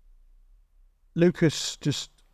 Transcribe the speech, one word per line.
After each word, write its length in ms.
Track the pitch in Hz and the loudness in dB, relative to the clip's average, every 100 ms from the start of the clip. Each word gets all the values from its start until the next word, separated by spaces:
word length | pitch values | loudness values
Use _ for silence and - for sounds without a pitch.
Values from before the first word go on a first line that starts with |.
| _ _ _ _ _ _ _ _ _ _ _ - | _ _ _ _ _ _ _ _ _ _ _ 2
Lucas 600 | 175 - 165 - - - | 2 4 0 0 -6 -6
just 340 | 151 - - _ _ | -4 -4 -8 _ _